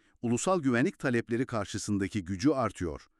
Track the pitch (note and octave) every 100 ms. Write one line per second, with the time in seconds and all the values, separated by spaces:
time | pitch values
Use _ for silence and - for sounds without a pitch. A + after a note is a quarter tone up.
0 | _ _ A#2 A#2 - F#3+ C3+ A#2+ D#3+ -
1 | D3 A#2+ A2 A#2 C3 A2+ G2 G#2 - G2+
2 | G2 A2 E2 F#2+ B2+ C3+ A#2 - F2 C#2
3 | -